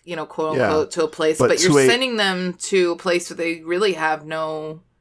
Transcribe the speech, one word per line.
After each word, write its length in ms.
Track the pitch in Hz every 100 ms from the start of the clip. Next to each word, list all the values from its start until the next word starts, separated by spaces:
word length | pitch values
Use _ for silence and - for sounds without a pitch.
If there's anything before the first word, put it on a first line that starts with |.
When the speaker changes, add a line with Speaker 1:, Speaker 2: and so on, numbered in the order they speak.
| 170
Speaker 1:
you 100 | 170
know, 100 | -
quote 320 | - 156 139
Speaker 2:
Yeah. 120 | 107
Speaker 1:
unquote, 200 | 156 143
"to 100 | 170
a 40 | 156
place," 300 | - 156 160
Speaker 2:
But 120 | 123
Speaker 1:
but 120 | 151
you're 100 | 180
Speaker 2:
to 40 | 143
a 80 | 131
Speaker 1:
sending 300 | 240 262 226
them 380 | 196 180 180 175 -
to 240 | 196 175
a 20 | 170
place 340 | 185 175 175
where 80 | 170
they 240 | 170 165
really 300 | 160 175 208
have 320 | 160 156 160 151
no, 560 | 160 156 156 156 160 _ _